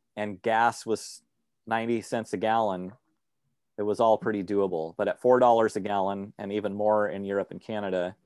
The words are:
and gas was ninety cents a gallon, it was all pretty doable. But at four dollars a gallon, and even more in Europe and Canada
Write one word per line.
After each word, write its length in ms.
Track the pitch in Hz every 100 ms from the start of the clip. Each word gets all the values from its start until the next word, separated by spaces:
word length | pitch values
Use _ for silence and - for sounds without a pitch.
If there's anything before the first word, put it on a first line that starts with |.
| _ -
and 240 | 104 92
gas 440 | 113 113 117 113 113
was 360 | 107 - - _ _ _ _ -
ninety 340 | 113 113 117
cents 320 | - 117 113
a 60 | -
gallon, 540 | 110 113 110 92 92 107 _ _ _ _ _ _ _ -
it 60 |
was 180 | 104 101
all 160 | 113 107
pretty 260 | 117 107
doable. 520 | 92 101 98 87 80 -
But 120 | 98
at 120 | -
four 180 | 123 127
dollars 380 | 123 113 110 104
a 40 |
gallon, 520 | 98 101 95 98 101 -
and 140 | 101
even 220 | 104 101
more 320 | 101 107 107 104
in 180 | 98
Europe 260 | 98 98 92
and 100 | 95
Canada 560 | - 110 101 92 90 98